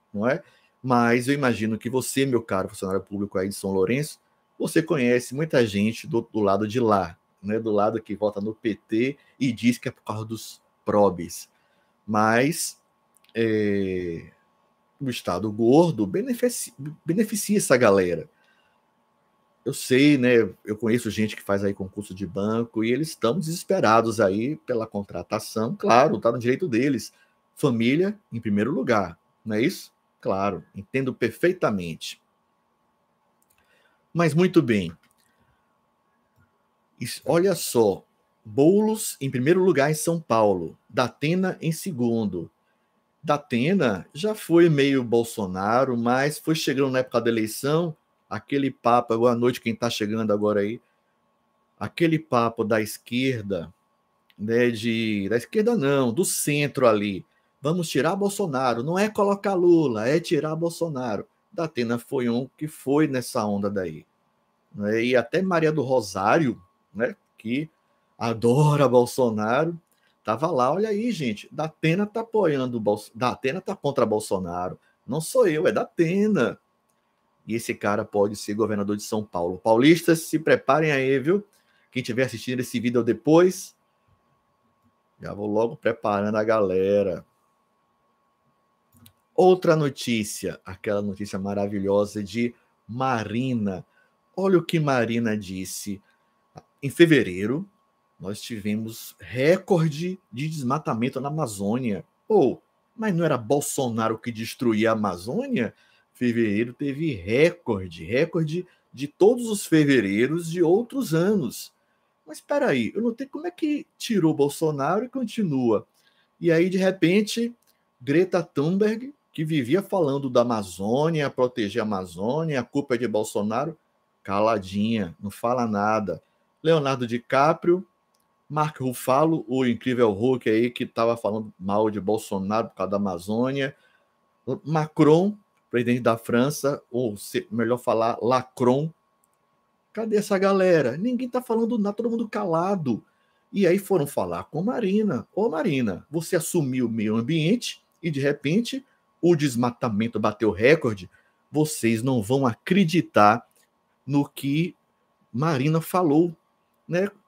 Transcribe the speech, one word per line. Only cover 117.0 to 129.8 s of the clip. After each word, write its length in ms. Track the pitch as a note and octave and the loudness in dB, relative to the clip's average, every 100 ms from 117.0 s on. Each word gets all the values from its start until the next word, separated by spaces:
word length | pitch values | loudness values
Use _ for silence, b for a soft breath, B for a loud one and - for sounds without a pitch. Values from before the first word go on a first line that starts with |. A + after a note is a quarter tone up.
| E3 G3+ G#3+ A#3 A#3 - _ _ _ _ | 2 2 0 -2 -4 -6 _ _ _ _
Greta 440 | B2 D#3 F#3 F3+ | 0 2 2 0
Thunberg, 680 | E3 C#3 D3+ F#3+ G#3+ A3+ C4 - _ | -2 -2 0 2 0 -2 -8 -16 _
que 100 | - | -6
vivia 380 | D#3+ D#3 A#2 F3+ | -2 -2 0 0
falando 480 | G3 G3 C#3+ C#3 C3+ | 0 0 0 0 0
da 120 | B2 | 2
Amazônia, 880 | A#2+ A2 F#2+ F2 G2+ C3 D#3+ D#3+ C3+ | 2 0 -4 -6 -2 0 0 0 -2
proteger 500 | - B2+ - G2+ A#2 | 0 0 0 -4 -2
a 40 | G#2+ | -2
Amazônia, 720 | F#2+ F#2 E2+ G#2+ D3+ E3 C3+ | -4 -6 -6 -4 -2 -2 -4
a 40 | |
culpa 300 | A#2+ C#3+ C#3+ | -4 -4 -2
é 60 | A#2+ | -2
de 80 | A#2 | 0
Bolsonaro, 680 | A2 G#2+ A2 G#2 A2+ D#3 D#3 _ _ _ _ | -2 -2 -2 -2 -2 -4 -8 _ _ _ _
caladinha, 920 | - G2+ A2 A2 F#2 G2+ A2 A2 E2+ - | -4 0 2 0 -2 -4 -2 -2 -4 -8
não 120 | G2+ | -12
fala 340 | - A#2 B2+ A#2 | -4 -2 0 0
nada. 560 | G2+ G#2 A2 F#2+ D#2+ _ _ _ _ | 0 0 0 -2 -8 _ _ _ _
Leonardo 460 | D#3+ E3 C3+ C3 A#2+ | 0 2 2 -2 -4
DiCaprio, 800 | A#2+ - C3+ D3+ E3 F3 F3+ - _ _ _ _ _ - | -6 0 4 4 2 2 0 -2 _ _ _ _ _ -8
Mark 320 | D3 D3+ - | -4 -4 -4
Ruffalo, 640 | C3 A#2+ - C3+ D#3+ D#3 - | -6 -4 2 4 4 0 -2
o 180 | C3 B2+ | 0 0
incrível 460 | G#2+ | 0